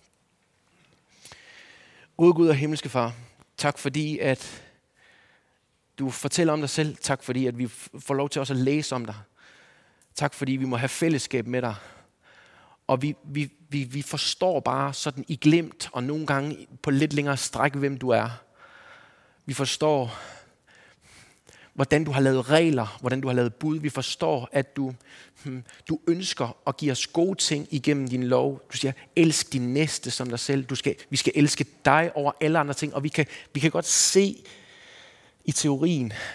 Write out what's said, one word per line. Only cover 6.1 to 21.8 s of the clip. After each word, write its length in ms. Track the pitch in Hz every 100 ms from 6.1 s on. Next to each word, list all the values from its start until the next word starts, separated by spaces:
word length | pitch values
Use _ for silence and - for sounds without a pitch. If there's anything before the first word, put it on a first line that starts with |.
| 123 143 - 165
om 60 | 151
dig 100 | 143
selv. 280 | - 156 135
Tak 260 | - 135
fordi, 240 | - 127 131
at 100 | 120
vi 80 | 123
f-, 340 | - - -
får 140 | -
lov 160 | 139 143
til 100 | 147
også 140 | 135
at 60 | 135
læse 360 | 127 147 147 127
om 100 | 117
dig. 100 | 107 104 _ - - _ _ _ _ _ -
Tak 180 | 143
fordi, 180 | - 135
vi 140 | 135 135
må 120 | 123
have 120 | 131
fællesskab 580 | - 165 147 - 127 113
med 140 | 127
dig. 140 | 120 104 - - _ _ _ - - - _ _ -
Og 140 | 131
vi, 140 | 147 147
vi, 280 | 151 143 143 - 160
vi, 140 | 143
vi 180 | 131 135
forstår 580 | 139 147 - - 185 156
bare 340 | - 131 139
sådan 320 | 139 - 139 -
i 80 | 151
glimt, 540 | 151 165 160 - -
og 120 | 131
nogle 240 | 123 151 147
gange 400 | 139 143 151 - -
på 100 | -
lidt 220 | 139 151
længere 240 | 147 143 135
stræk, 360 | - 123 139
hvem 240 | 139 139 135
du 120 | 127
er. 200 | 113 110 120 - _ - - - - - _ _ _ -
Vi 80 |
forstår, 640 | 135 135 - 151 147 120 110 - - - _ _ - - _ _ - - _ _ - -
hvordan 300 | -